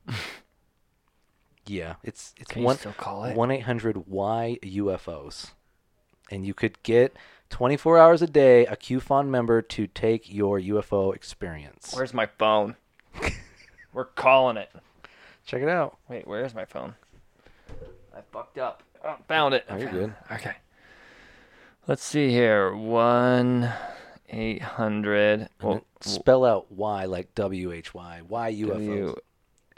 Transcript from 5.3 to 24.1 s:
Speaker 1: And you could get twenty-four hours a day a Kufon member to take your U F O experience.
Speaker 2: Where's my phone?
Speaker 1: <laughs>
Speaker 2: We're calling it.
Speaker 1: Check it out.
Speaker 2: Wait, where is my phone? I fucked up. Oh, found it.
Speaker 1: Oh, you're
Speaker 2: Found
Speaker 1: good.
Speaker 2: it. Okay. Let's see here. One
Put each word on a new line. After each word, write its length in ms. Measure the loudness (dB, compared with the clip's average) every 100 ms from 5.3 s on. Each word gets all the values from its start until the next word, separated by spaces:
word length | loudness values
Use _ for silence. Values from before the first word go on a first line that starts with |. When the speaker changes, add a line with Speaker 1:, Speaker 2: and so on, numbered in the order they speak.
| -18 -20 _ _ _ _ _ _ _ -14
Speaker 1:
And 140 | -10 -8
you 80 |
could 280 | -4 -4 -4
get 320 | 2 4 4 0 -20 -20 -14
twenty-four 500 | -2 0 0 6 10
hours 240 | 10 8
a 40 | 4
day 400 | 6 10 10 8
a 100 | 0
Kufon 520 | -6 -6 0 0 0
member 340 | -2 2 0
to 240 | 0 -6 -8
take 460 | -2 -2 -2 -4
your 260 | -2 0 0
U 200 | 0 -2
F 140 | 0
O 200 | 0 0
experience. 800 | -2 -10 -12 -12 -12 -16 -20 -12
Speaker 2:
Where's 200 | -8 -6
my 120 | -4 -4
phone? 500 | 0 2 4 2 -6 _ _ _
Speaker 1:
<laughs> 800 | -6 -6 -6 -12 _ -20 _ -14
Speaker 2:
We're 120 | -10 -10
calling 500 | 0 4 6 4 0
it. 140 | -8 -18 _ _ -20 _ -20 -20
Speaker 1:
Check 180 | -8 -4
it 60 | -2
out. 300 | 0 -2 -6 -16
Speaker 2:
Wait, 180 | -14 -10
where 180 | -8
is 100 | -8
my 100 | -8
phone? 300 | -12 -12 -14 -16 _ -20 _ _ _ _ -18 -16 -16 -20 -20 -20
I 40 | -18
fucked 260 | -16 -14 -8
up. 240 | -8 -10 _ _
Oh, 120 | -12 -12 -2
found 260 | 0 2
it. 100 | 0 -4
Speaker 1:
Oh, 80 | -10
you're 120 | -8
Speaker 2:
Found 100 | -6
Speaker 1:
good. 140 | -6 -8 -14
Speaker 2:
it. 40 |
Okay. 180 | -12 -12 -14 _ _ _ -20 -20 -20 -20 -20 _ _ -20 _ -8
Let's 160 | -6
see 260 | -4 -2 2
here. 440 | 4 4 4 2
One 960 | -2 -2 2 4 4 4 2 2 0 -2 -6 -12 -16 -20